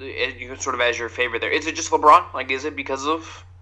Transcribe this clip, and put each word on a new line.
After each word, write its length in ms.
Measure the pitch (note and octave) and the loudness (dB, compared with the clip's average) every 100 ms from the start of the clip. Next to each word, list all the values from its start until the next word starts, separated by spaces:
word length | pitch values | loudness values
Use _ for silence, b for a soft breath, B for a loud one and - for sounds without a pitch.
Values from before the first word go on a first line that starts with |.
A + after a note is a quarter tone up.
uh, 40 | C3+ | -10
you 480 | - B2+ B2+ B2 C3 | -4 -4 -4 -12 -8
sort 180 | C#3 B2+ | -4 2
of 60 | |
as 180 | A#2+ A#2 | 2 2
your 80 | A2+ | -4
favorite 320 | - B2 A2+ | -2 -2 -2
there? 120 | A#2+ | 0
Is 160 | D3+ D#3 | -2 -2
it 80 | - | -4
just 140 | - | 0
LeBron? 440 | D#3 D3+ E3+ - | 4 8 8 6
Like, 180 | C3 C3 | -6 -4
is 140 | C3 D3+ | -4 -4
it 100 | C#3 | -6
because 300 | C#3 C3+ C#3+ | -6 -2 -2
of, 400 | E3 - - - - | -2 -4 -16 -18 -18